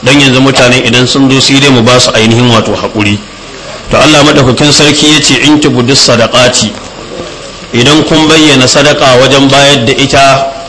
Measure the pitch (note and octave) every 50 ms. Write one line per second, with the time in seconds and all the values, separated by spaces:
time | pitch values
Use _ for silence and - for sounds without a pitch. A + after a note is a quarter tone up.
0 | - A#2+ C#3 C#3+ C#3+ C3+ B2 C3 C3 C3+ C3 C3 C3 B2 B2 C3 C3 A#2+ A#2 B2
1 | B2+ B2+ - C#3 C3+ C3 C3+ C3+ B2+ - C#3 C#3 C#3 C#3 C3 A#2+ A2+ A#2+ B2 B2
2 | - - - A2+ A2 A2+ A2+ A#2 B2 B2 A#2 A2 G#2 A2 G#2 F#2 - G2+ - A2
3 | G#2 G#2 G#2 G#2 - - - - - - - - - - - - - - - -
4 | B2+ D3 D#3 D3 C#3+ D3+ C#3+ D3 C3+ B2 B2 - D3+ D3 C#3+ - D3+ D3 D3 -
5 | D#3 D3+ D3+ D3+ - - C#3 A#2+ A2+ C#3+ D3+ D3 - C#3 B2+ B2 B2 A#2+ C#3 C#3
6 | - - B2 A2 A2+ A2 - B2 B2+ B2 - - A2 G#2+ - - - - - -
7 | - - - - - - - - - - - - - - - A#2 A#2 C3+ D3 D#3
8 | D3+ - E3+ D3+ D#3 D3+ D#3 D#3+ D#3 D3+ C#3 C3 B2+ B2 - D3 C#3+ D3+ D3 -
9 | D3 C3+ B2+ B2 C3 C3+ C3+ C#3 C#3 C3+ C3+ C#3 C#3 C#3+ C#3+ C3 A#2+ B2+ C3+ -
10 | C#3 C3+ - C#3 C#3 C3+ C3+ C3+ C#3 - - - -